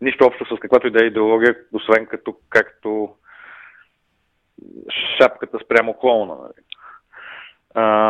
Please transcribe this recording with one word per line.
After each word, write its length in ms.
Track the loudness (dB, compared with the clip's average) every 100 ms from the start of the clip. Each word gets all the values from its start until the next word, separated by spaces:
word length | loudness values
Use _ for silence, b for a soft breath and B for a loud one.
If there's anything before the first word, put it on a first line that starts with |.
нищо 240 | -6 2 2
общо 300 | 2 -8 -8
с 40 |
каквато 260 | 2 2 4
и 40 |
да 140 | 2
е 20 | 2
идеология, 500 | 2 2 4 2 0 _
освен 340 | -10 0 0 0
като, 300 | -10 -12 -14 _
както 680 | 0 0 _ -6 -6 -6 _ B B B B B B B _ _ _ _ _ _ -20 -20 -20 -12 -10 -8 0
шапката 400 | 0 0 -10 -12
спрямо 360 | 0 0 0
клоуна, 400 | -2 0 0 -2
нали? 300 | -12 -18 -20 _ B B B B B B B B B _
А, 100 | -2 0 2